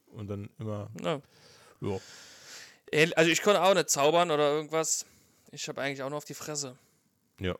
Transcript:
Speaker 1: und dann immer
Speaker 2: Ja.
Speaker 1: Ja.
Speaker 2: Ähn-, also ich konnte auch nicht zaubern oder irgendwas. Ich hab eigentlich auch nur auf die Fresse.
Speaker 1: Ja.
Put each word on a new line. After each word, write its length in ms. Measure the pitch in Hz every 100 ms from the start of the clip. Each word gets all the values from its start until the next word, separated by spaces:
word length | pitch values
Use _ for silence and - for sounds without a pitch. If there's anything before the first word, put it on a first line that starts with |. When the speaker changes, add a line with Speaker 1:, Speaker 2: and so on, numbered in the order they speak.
| _
Speaker 1:
und 200 | - 101
dann 220 | 101 101 -
immer 320 | 110 104 101 110
Speaker 2:
Ja. 200 | 175 147 - _ - - - _
Speaker 1:
Ja. 180 | 104 95 - - - - - - - - -
Speaker 2:
Ähn-, 220 | - 160
also 180 | 165 165
ich 100 | 160
konnte 200 | 208 196
auch 100 | 180
nicht 160 | 190 151
zaubern 400 | 143 143 165 175
oder 220 | 147 147
irgendwas. 540 | 151 151 160 160 - - _ _ _ _
Ich 160 | 143 -
hab 120 | -
eigentlich 240 | 135 139
auch 60 | 135
nur 80 | 147
auf 80 | -
die 100 | 147
Fresse. 420 | - 151 139 127 _ _ _ _ _ -
Speaker 1:
Ja. 180 | 95 -